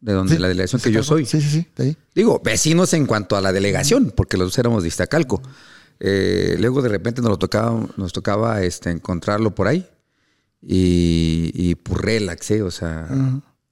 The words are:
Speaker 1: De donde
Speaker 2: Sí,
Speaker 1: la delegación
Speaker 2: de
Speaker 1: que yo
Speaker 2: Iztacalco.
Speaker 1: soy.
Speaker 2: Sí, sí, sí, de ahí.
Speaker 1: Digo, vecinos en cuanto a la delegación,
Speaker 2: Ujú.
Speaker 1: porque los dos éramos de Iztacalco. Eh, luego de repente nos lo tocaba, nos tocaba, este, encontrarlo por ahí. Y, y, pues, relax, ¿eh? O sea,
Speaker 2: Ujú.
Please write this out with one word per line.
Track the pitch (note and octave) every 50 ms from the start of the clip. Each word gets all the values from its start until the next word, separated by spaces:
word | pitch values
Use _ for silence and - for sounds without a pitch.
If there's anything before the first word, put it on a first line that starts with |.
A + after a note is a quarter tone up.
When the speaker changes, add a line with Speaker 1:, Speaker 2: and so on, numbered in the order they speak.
| -
Speaker 1:
De | A2 G2
donde | F#2+ F#2+ F#2+ E3
Speaker 2:
Sí, | -
Speaker 1:
la | F#2
delegación | F#2 F2+ F2+ F#2 F2+ - A2+
Speaker 2:
de | -
Speaker 1:
que | B2 G#2+
yo | A2
Speaker 2:
Iztacalco. | B2 D3 D3+ D#3+ C3+ -
Speaker 1:
soy. | - D#3
Speaker 2:
Sí, | D3
sí, | D3 D3 D#3+
sí, | F3 - _
de | - B2+
ahí. | C3+ D#3 - _ _ _
Speaker 1:
Digo, | E3+ A3 A3+ B2 - -
vecinos | - A2 G2+ - D#3 E3 F3 F#3 E3 F3+
en | D#3+ C3+
cuanto | - A2 G#2+ F#2+ - G#2+
a | G2
la | F#2+ F#2+
delegación, | F#2 G2 G2 G2+ F#2 F#2 - D3 A3+ C#4+ A#3
Speaker 2:
Ujú. | B2 -
Speaker 1:
porque | - F#2 - -
los | F#2 F2+ F#2
dos | - -
éramos | A#2 A#2+ A#2 G#2 E2+
de | E2
Iztacalco. | - - F2+ - - E3 D3+ C#3+ G2 - - - - - - - - - - _ _ _
Eh, | - F#2+ G2 G2 F#2+ F#2 F#2 F#2 F#2 F#2+ F2 E2+
luego | A2 B2 B2+ C#3+ B2+
de | A#2
repente | G#2 F2 F2 A#2 A#2 C3
nos | A#2+ A2
lo | G2 E2
tocaba, | - - - G#2+ A2+ A#2 A#2 A2+ A2 - -
nos | - F#2+ F2 -
tocaba, | F#2 - G#2 G2+ G#2+ A2+ A#2 A2 G2+
este, | F#2 F2+ - - - F2
encontrarlo | E2+ D#2+ - - F2+ E2+ - G#2 G#2 G#2 A2+ G#2+ -
por | - F#2
ahí. | G#2 D3 F#3 F3+ - _ _ _ _ _ _ _ _ _ _ _ _ _ _
Y, | - - F#2 F#2 F#2 F2+ F2 F2 F2 E2+ E2 E2 E2 E2 D#2+ E2 E2 - -
y, | - F2+ F2 E2+
pues, | - _ - - A2
relax, | - A2 A2+ A2 G#2 F2+ E2+ - - -
¿eh? | G#2+ A2 G#2
O | F2+
sea, | - - F2 E2 D#2+ D#2+ E2 -
Speaker 2:
Ujú. | C3+ C3+ C3+ C3 C3 C#3 - _ _ _ _ _